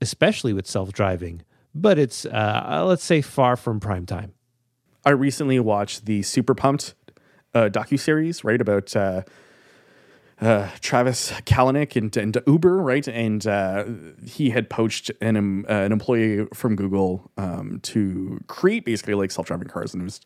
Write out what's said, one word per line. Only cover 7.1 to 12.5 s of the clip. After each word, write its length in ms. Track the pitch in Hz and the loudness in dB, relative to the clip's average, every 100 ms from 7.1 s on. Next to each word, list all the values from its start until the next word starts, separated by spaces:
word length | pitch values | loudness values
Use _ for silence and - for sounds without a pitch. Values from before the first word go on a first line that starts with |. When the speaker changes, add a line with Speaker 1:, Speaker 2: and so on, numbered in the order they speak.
| _ _ _ _ | _ _ _ _
Speaker 2:
uh, 160 | 117 107 | 2 2
docuseries, 720 | 104 110 139 - 156 165 170 | 2 -2 -2 2 2 0 -2
right, 160 | 110 117 | 0 0
about, 360 | 104 101 98 110 | 2 0 0 -2
uh, 260 | 98 92 - - _ _ _ _ _ _ _ _ _ - | 0 -2 -6 -16 _ _ _ _ _ _ _ _ _ -2
uh, 280 | 110 104 98 - | 2 2 0 -8
Travis 500 | - 123 127 120 - - - | 0 2 2 0 -6 -4 2
Kalanick 500 | - 131 139 147 123 | 4 4 4 0 -2
and, 200 | 104 117 | -2 -2
and 180 | 104 117 | -2 0
Uber, 300 | - | 4